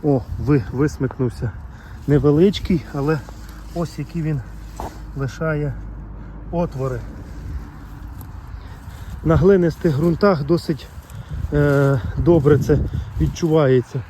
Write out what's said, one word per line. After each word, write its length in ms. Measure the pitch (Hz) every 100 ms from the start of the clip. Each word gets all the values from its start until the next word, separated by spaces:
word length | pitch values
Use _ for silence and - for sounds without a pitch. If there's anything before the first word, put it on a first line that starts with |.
О, 200 | 151 135 - -
ви-, 260 | 117 143 104
висмикнувся. 760 | 127 147 - 127 - 123 - 120 - - - - - -
Невеличкий, 800 | 143 139 147 190 175 - 170 -
але 260 | 143 139 156 - - - - -
ось 240 | 175 165 -
які 240 | 143 170
він 180 | 156 147 107 - - - - - - 139
лишає 580 | 135 - 160 151 147 123 - - - - - - -
отвори. 500 | 175 170 131 131 123 - - - - - - - - - - - - - - - - - - - - - -
На 120 | 151 156
глинистих 600 | 175 196 170 - 175 139
ґрунтах 480 | 170 165 208 175
досить, 420 | 139 170 - 151 - - - - - - -
е, 480 | 147 147 139 139 135 - -
добре 400 | - 170 143 147
це 200 | - 151 - - - -
відчувається. 800 | - - 170 160 143 131 117 135 101